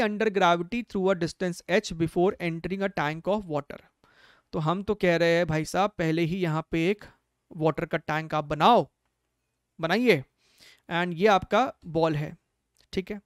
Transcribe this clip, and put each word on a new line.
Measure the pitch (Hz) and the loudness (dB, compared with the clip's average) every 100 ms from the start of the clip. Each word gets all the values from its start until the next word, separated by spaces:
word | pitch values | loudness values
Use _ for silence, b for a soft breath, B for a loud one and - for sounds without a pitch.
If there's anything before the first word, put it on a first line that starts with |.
| 220 | 0
under | 208 220 | 0 -2
gravity | 196 180 175 170 240 226 | 2 4 2 0 -6 -6
through | 202 185 | -2 0
a | 185 | 0
distance | 165 - 180 175 - 185 | -2 -4 -6 -6 0 0
h | - 165 | 0 -2
before | 165 - 175 - 175 | -2 2 0 0 -6
entering | 165 165 196 | -6 -6 -4
a | 196 | -4
tank | - 147 160 180 208 | -2 -4 -4 -4 -4
of | 185 | -4
water। | 147 - - - _ b b b b _ | -6 -6 -14 -18 _ b b b b _
तो | 180 | -4
हम | 156 180 | -2 -2
तो | 196 208 | -2 0
कह | 180 165 | 2 4
रहे | 170 170 | 4 2
हैं, | 175 | 2
भाई | 156 156 | 0 -2
साहब, | 170 202 - | 0 -2 0
पहले | 165 160 | -2 0
ही | 165 190 | 0 0
यहाँ | 170 156 160 | -2 -2 -2
पे | 165 165 | -2 0
एक | 208 - _ _ _ _ | -2 -8 _ _ _ _
वाटर | 170 156 156 170 | -2 -2 -2 -4
का | 165 | -6
टैंक | - 156 160 156 | -4 -6 -4 -4
आप | 147 | -4
बनाओ, | 151 180 233 143 _ _ _ _ _ _ _ _ - | 2 6 6 2 _ _ _ _ _ _ _ _ -8
बनाइए, | 160 196 247 165 - _ b b b b - | -2 2 4 4 0 _ b b b b -6
and | 170 180 | -2 -2
ये | 165 208 | 2 4
आपका | 190 - 202 254 - 185 | 4 4 0 0 -4 -6
बॉल | 160 160 151 | 0 0 0
है, | 156 170 _ _ _ _ _ | -4 -10 _ _ _ _ _
ठीक | - 185 | -8 -8
है? | 202 | -12